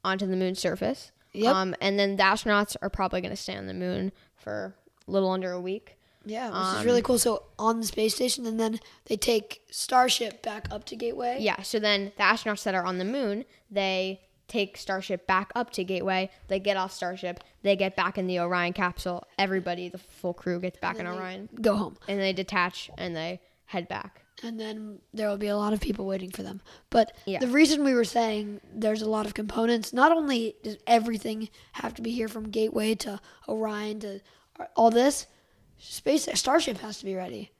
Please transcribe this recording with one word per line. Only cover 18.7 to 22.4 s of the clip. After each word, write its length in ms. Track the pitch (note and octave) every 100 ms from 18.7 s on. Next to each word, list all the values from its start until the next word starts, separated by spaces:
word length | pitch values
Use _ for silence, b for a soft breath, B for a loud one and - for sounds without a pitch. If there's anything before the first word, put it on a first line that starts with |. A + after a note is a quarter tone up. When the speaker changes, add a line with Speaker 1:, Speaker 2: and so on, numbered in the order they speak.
Speaker 1:
capsule. 520 | F#3 F3+ - F#3 F3 - -
Everybody, 500 | G3 F#3+ F3+ F3 F3+
the 80 | F#3
full 360 | - - F3+
crew, 260 | F3 F3+ F3
gets 200 | F3+ -
back 200 | F3+ G#3+
Speaker 2:
And 20 | F3+
Speaker 1:
in 60 |
Speaker 2:
then 20 |
they 60 | F3+
Speaker 1:
Orion. 280 | F#3 F#3 G#3 A#3
Speaker 2:
go 140 | A3
home. 220 | G3+ F#3+ - -
Speaker 1:
And 120 | G3
they 120 | F#3+
detach 560 | F#3